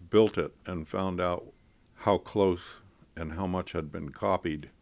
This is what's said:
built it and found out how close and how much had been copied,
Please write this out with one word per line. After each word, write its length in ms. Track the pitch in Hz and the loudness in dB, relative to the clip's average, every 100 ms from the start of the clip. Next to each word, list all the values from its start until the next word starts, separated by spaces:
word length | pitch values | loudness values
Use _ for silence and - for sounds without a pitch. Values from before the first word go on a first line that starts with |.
| 87 | 2
built 260 | 107 110 - | 6 6 4
it 160 | 78 - - | -4 -6 -8
and 200 | 90 78 | -8 -6
found 320 | 95 95 90 | -4 -2 0
out 260 | 90 87 - - _ _ _ - | 0 0 -6 -20 _ _ _ -4
how 240 | - 95 | 2 2
close 420 | - 107 95 90 - - - _ - - | 0 2 4 2 -6 -20 -20 _ -18 -10
and 160 | 82 | -8
how 140 | 80 95 | -6 -2
much 240 | 90 87 | -2 -4
had 200 | 85 76 | -6 -6
been 180 | 85 76 | -8 -10
copied, 600 | - 104 92 87 78 - - | -4 0 0 -2 -6 -8 -20